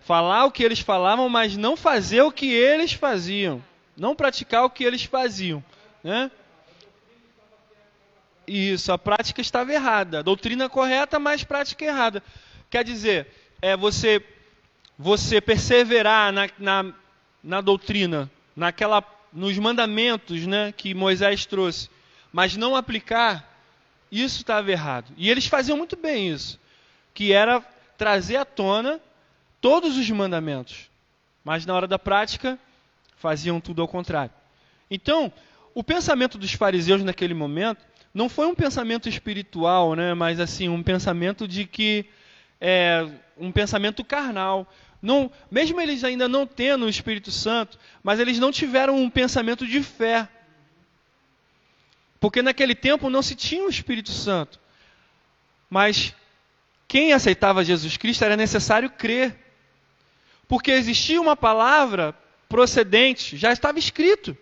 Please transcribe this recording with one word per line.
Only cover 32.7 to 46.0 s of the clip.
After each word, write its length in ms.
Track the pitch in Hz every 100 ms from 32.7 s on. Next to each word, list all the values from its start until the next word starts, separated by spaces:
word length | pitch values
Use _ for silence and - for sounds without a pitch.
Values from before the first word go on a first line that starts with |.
| _ _ _ _ _
faziam 420 | 165 151 165 170
tudo 220 | 170 165
ao 80 | 165
contrário. 460 | 180 175 160 127 _ _ _ _ _ _
Então, 420 | 190 - 320 254 - _ _ _
o 80 | -
pensamento 540 | 226 339 349 277 247 208
dos 160 | 190
fariseus 500 | - 202 180 170 196
naquele 300 | 196 180 175
momento 500 | 170 147 151 214 214 _ _ _
não 160 | 190 240
foi 180 | - 311
um 80 |
pensamento 540 | 349 302 269 233 233 226
espiritual, 840 | - - 202 196 170 165 185 170
né, 180 | 160 175
mas 260 | 175 170 165
assim, 300 | 170 - 180
um 140 | 170
pensamento 640 | 170 185 190 170 175 196 214
de 160 | 185
que, 400 | 196 - 214 208 202 _ _ - _ _
é, 480 | 175 185 175 170 160 143 _ -
um 120 | 180
pensamento 540 | 185 208 214 208 208
carnal. 680 | 233 285 277 202 190 190 190 _ _ _
Não, 320 | 202 277 262 - -
mesmo 300 | 214 311 339
eles 240 | 320 277